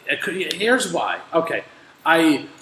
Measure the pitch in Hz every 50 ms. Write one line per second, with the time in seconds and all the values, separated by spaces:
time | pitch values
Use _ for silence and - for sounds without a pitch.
0 | - - 143 139 - 156 165 190 180 147 - - 202 226 247 254 196 185 170 147
1 | 110 98 85 80 - - - 123 117 - 131 101 - - - - - - - _
2 | - 156 165 165 165 160 147 127 - - - -